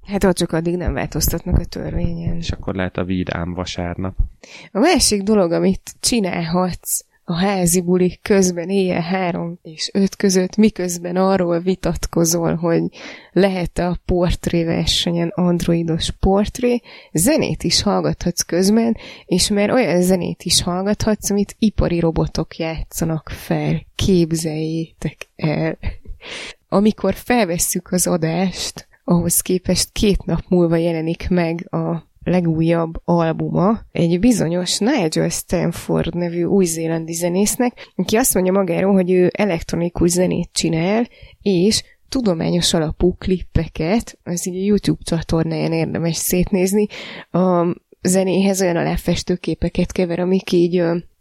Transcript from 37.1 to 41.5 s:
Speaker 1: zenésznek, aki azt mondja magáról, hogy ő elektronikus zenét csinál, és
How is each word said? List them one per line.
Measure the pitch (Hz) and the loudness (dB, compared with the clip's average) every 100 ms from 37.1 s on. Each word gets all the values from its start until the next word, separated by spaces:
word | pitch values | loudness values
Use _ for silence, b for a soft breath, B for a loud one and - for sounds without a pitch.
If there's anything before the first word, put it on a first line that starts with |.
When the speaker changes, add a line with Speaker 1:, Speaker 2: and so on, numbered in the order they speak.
Speaker 1:
zenésznek, | 165 175 180 208 - 247 - - - | -4 -2 2 0 2 -2 -2 -14 -6
aki | 180 214 | 0 2
azt | 262 | 2
mondja | 196 185 | 2 2
magáról, | 196 185 170 190 | 2 2 0 2
hogy | 196 180 | 4 4
ő | 185 180 | 4 4
elektronikus | - 208 165 - 165 170 - 175 | 2 -2 -2 -4 -4 -2 0 0
zenét | 175 180 170 175 | 2 0 0 -4
csinál, | - 202 165 175 214 240 b b b | -4 -2 0 0 0 -2 b b b
és | 202 | 0